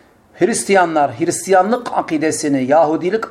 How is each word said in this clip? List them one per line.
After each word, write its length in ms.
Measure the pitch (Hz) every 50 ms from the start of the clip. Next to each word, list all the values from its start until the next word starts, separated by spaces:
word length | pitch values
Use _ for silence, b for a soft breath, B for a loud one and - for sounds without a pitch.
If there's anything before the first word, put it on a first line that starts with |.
| B B B B B B _
Hristiyanlar 800 | - - 214 226 - - - 196 190 180 165 160 151 143 131 117 113
Hristiyanlık 760 | 165 170 160 - - 190 190 185 185 202 240 247 233 - -
akidesini, 680 | 190 - - 160 151 156 156 151 151 - 147 139 131 131
Yahudilik 600 | 127 143 165 160 151 160 156 156 185 202 220 - -